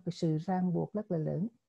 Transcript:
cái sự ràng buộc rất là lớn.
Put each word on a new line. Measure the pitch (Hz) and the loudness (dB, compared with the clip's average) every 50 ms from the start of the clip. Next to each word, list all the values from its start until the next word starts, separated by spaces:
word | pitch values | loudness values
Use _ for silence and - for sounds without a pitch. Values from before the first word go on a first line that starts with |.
| - | -2
cái | 175 | -6
sự | - - 175 160 156 156 | -4 0 0 2 2 0
ràng | 175 196 185 185 180 180 | 0 0 0 2 2 2
buộc | 165 170 160 - | 2 0 0 -2
rất | - - - - | -4 -6 -4 -2
là | 175 160 | -2 -2
lớn. | 151 156 147 151 202 233 _ _ _ | 0 -2 -2 -2 -2 -4 _ _ _